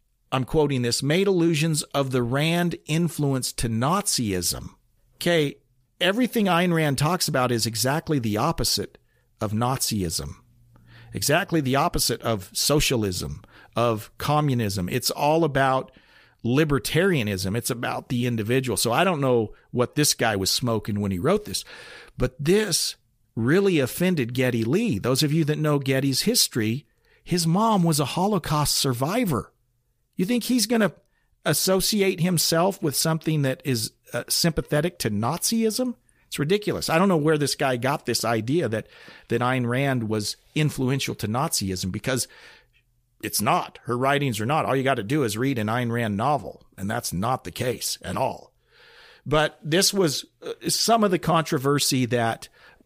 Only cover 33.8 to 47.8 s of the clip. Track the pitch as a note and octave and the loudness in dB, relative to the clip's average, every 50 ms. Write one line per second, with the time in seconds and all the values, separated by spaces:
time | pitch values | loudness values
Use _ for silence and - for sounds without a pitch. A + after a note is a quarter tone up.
33.8 | A2+ - - _ _ - - B2 - - - - - E3 D#3 E3 D#3 - D3+ D3+ | -4 -6 -10 _ _ -8 -8 -6 -4 -4 -2 0 0 0 0 -2 -2 0 0 0
34.8 | D#3 F#3 - - - A2 G#2 G2+ A2 B2 D#3+ F3 - - A3+ A3+ A3+ A3 G#3 - | 0 0 -2 -4 -4 -2 -2 -2 -2 -2 -2 -2 -2 -2 0 0 0 0 0 -2
35.8 | B3+ B3+ A#3 - _ _ _ _ _ - - - D3 D3+ G3 G#3 G#3 F3 A#2 E2+ | -4 -4 -6 -10 _ _ _ _ _ -8 -4 -2 0 0 0 0 0 -2 -4 -4
36.8 | - - D#3 E3 - G3 F3+ D#3 C#3+ D#3+ D#3 D3+ D3 B2+ - - D3 C3+ B2+ A#2 | -2 0 2 4 4 4 4 4 2 2 2 2 2 0 -2 0 0 0 0 0
37.8 | A#2 B2+ D3 D#3+ - B2 A2+ - - A2 A#2 A2 A2 A#2+ D3 F3 D3+ G#2+ A2 A2 | 0 -2 -2 -2 -2 -2 -2 -2 0 0 0 0 0 0 0 0 0 0 -2 -4
38.8 | - - - - - - - - - - A#2+ A#2 A#2+ B2 B2+ B2+ B2 A#2 B2 C3 | -6 -8 -16 -20 -20 -20 -20 -16 -6 -2 -2 0 0 0 0 0 0 0 0 0
39.8 | C#3 C#3 C3 B2 A2+ G#2+ G#2+ G#2+ G2+ - - - _ _ - D#3 D3+ D3 - - | 0 0 0 0 0 -2 -2 -2 -2 -4 -8 -10 _ _ -2 0 0 0 0 0
40.8 | C3 B2 C#3 C#3 - B2+ - - - G#2 A2+ B2+ D3+ E3 - - G#2 F#2+ F#2 F#2 | 0 0 0 -2 -2 -4 -6 -6 -4 -4 -2 -2 -2 -2 -2 -2 -2 -2 -4 -4
41.8 | - F#2 F#2+ G#2+ - C3+ C3+ A#2+ - - - - - - - - _ _ _ _ | -4 -4 -6 -4 -2 -2 -2 -2 -2 -6 -10 -20 -20 -20 -20 -20 _ _ _ _
42.8 | _ _ _ _ _ _ _ _ - G#2 - - G#2 C3 E3+ F3 - - - - | _ _ _ _ _ _ _ _ -8 -6 -4 -2 0 0 0 0 -2 -6 -12 -12
43.8 | - - B2 B2 C3 C3+ C#3+ C#3+ C#3+ C3 G#2+ G#2 G#2+ B2 C#3+ C#3+ A2+ G2 C3 C#3 | -6 -6 -2 0 0 2 2 2 0 -2 -2 -2 -2 -2 0 0 0 0 0 0
44.8 | B2+ C3+ C3+ A#2 G2 G#2+ C#3+ D#3 C3 G#2+ G2 G#2+ B2+ C#3 C3+ A2+ G#2 G#2 A#2 B2+ | 0 0 0 -2 -2 -2 0 0 0 0 -2 -2 -2 -2 0 -2 -2 -2 -2 -2
45.8 | B2 A#2 A#2 A#2+ A#2 G#2+ G2+ G2 A#2 C#3+ D3+ C3+ F2 C2 - - - _ _ - | -2 -2 -2 -2 -2 -2 -2 -2 0 0 -2 -2 -4 -8 -16 -18 -20 _ _ -10
46.8 | G2 G2+ A2+ A#2+ - - - E2+ G#2 B2 C3 A#2+ - - - - A#2+ B2+ A2+ - | -8 -6 -6 -6 -6 -6 -4 -4 -2 -2 -2 -4 -6 -8 -8 -4 -4 -4 -4 -4